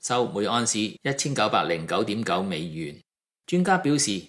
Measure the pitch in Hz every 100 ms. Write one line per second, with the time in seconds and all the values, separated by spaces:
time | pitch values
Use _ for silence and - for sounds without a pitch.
0 | - 123 117 95 104 117 113 110 107 -
1 | 139 139 147 131 107 104 80 82 80 87
2 | 107 107 113 92 98 82 82 78 156 -
3 | - _ _ _ - 175 185 185 143 147
4 | 110 98